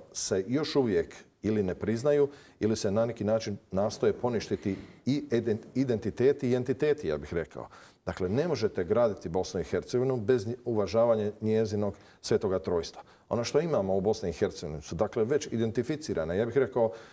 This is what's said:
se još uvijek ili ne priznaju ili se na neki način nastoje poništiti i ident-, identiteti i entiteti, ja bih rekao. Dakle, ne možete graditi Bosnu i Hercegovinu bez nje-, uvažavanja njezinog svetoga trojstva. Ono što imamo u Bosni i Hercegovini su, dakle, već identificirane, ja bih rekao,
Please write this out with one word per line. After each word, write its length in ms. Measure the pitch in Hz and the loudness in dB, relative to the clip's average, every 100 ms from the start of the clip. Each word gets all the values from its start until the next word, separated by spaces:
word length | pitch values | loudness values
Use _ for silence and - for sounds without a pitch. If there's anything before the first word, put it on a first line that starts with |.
| - | -4
se 300 | - - 98 98 | -6 -2 0 0
još 280 | 131 147 147 | -2 0 2
uvijek 400 | 123 90 80 - - _ | 2 2 0 -6 -20 _
ili 220 | 101 107 | -2 0
ne 120 | 95 87 | 0 -2
priznaju 540 | 92 113 143 147 143 - - - | -2 0 2 4 4 0 -20 -4
ili 160 | 107 110 | 0 0
se 160 | 107 | 0
na 140 | 101 113 | 2 0
neki 180 | - | 0
način 340 | 101 113 110 101 - | 0 0 0 -8 -6
nastoje 420 | 92 107 - 117 | -2 -2 2 2
poništiti 600 | - 123 117 - 101 104 95 - - - | 2 0 -2 -2 -4 -2 -4 -8 -8 -2
i 180 | 143 143 | -2 0
ident-, 340 | 117 110 107 - 127 | 0 0 -2 -2 -2
identiteti 760 | 135 110 104 - 123 139 123 | 0 0 -2 2 2 4 2
i 60 | 123 | 0
entiteti, 520 | 127 131 151 147 78 | 0 0 0 0 0
ja 100 | 76 | -4
bih 160 | 76 | -4
rekao. 340 | 85 78 - 58 - - _ - | -6 -6 -8 -14 -16 -20 _ -10
Dakle, 240 | 92 90 | -4 -2
ne 180 | 110 175 | 0 0
možete 360 | 131 104 - | 0 0 -2
graditi 460 | 87 - 120 101 90 | 0 4 2 0 -4
Bosnu 300 | 87 90 95 | -2 -2 -4
i 40 | |
Hercegovinu 540 | - 92 - 127 131 131 | -2 -2 0 0 0 0
bez 300 | 104 127 104 | 2 2 2
nje-, 80 | 123 - | -6 -2
uvažavanja 640 | 110 95 110 120 113 104 - | 0 2 4 4 4 2 -2
njezinog 520 | 110 110 110 104 104 98 - - | 0 2 2 0 -2 -4 -16 -12
svetoga 380 | - 107 104 95 | 0 2 2 0
trojstva. 420 | - 87 82 - - - _ | 0 -2 -2 -10 -20 -20 _
Ono 140 | 113 | -2
što 160 | 117 147 | 0 0
imamo 360 | 170 135 98 95 | 2 0 0 2
u 60 | |
Bosni 280 | 95 107 95 | 2 0 -2
i 40 | |
Hercegovini 480 | 82 98 - 85 76 | 0 -2 -2 -8 -8
su, 140 | - 85 | -8 -2
dakle, 280 | 107 - | -2 0
već 240 | 110 143 - | 0 0 -2
identificirane, 840 | 117 113 107 120 151 - 92 80 90 | -2 0 -2 -2 -4 -4 -4 0 0
ja 80 | 113 | 0
bih 120 | 139 | 2
rekao, 340 | 131 123 110 - - | 0 2 0 0 -14